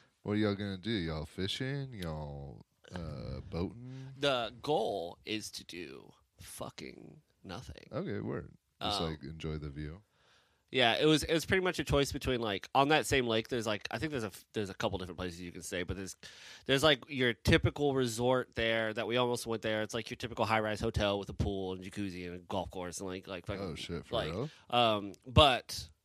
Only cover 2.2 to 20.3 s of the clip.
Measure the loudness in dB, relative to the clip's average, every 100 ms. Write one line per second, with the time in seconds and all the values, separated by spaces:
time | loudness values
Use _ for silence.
2.2 | -6 -8 -10 -14 -20 _ -12 -8 -8 -8
3.2 | -8 -8 -6 -4 -4 -4 -12 -12 -12 -2
4.2 | 0 2 -2 -4 -2 0 0 -2 -6 -8
5.2 | -6 -6 -6 -12 -12 -12 -12 -14 -18 -20
6.2 | _ -20 -16 -12 -12 -10 -14 -14 -18 -20
7.2 | _ _ -12 -10 -12 -16 -10 -8 -4 -4
8.2 | -4 -6 -8 -16 _ -6 -2 0 -2 -4
9.2 | -10 -8 -6 -6 -6 -8 -10 -10 _ _
10.2 | _ _ _ _ _ 4 4 6 6 4
11.2 | 4 0 4 2 2 0 2 2 2 0
12.2 | 0 0 0 -2 2 4 6 6 4 2
13.2 | 4 2 2 0 0 -2 -2 -4 -4 -4
14.2 | -4 -8 -8 -4 -4 -2 -2 -2 -6 -6
15.2 | -6 -6 -10 -10 -6 -4 -2 -4 -8 -12
16.2 | -18 -18 -18 -8 2 6 6 4 0 2
17.2 | 2 2 6 6 6 2 2 4 2 2
18.2 | 2 2 0 0 2 2 0 -2 0 2
19.2 | 2 0 -2 -2 0 0 -2 -4 -6 -6
20.2 | -4